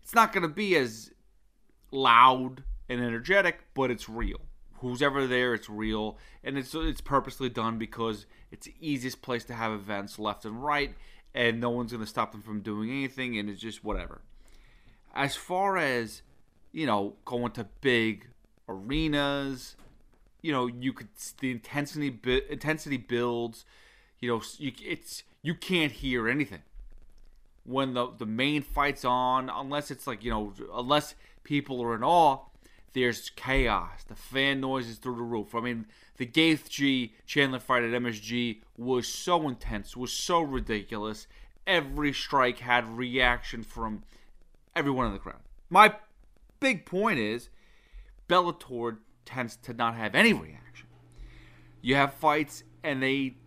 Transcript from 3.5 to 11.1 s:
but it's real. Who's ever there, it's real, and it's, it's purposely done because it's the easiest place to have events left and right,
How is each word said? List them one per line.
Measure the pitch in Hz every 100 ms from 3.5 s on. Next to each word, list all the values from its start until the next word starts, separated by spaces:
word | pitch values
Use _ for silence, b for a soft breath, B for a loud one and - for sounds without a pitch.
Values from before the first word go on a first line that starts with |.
| 165 -
but | - 131
it's | 113 -
real. | 113 113 - - - - -
Who's | 127 123
ever | 143 139
there, | 131 123 123
it's | 113 110
real, | 107 110 107 107 - B B
and | - 139
it's, | 123
it's | 160 160 127
purposely | - 139 127 - 131
done | 113 113 113
because | 110 113 113 104 - b b
it's | - -
the | -
easiest | 160 139 127 -
place | - 120
to | -
have | 117 113
events | 107 98 101 101 -
left | 107 101
and | 110 113
right, | 147 147 143 - b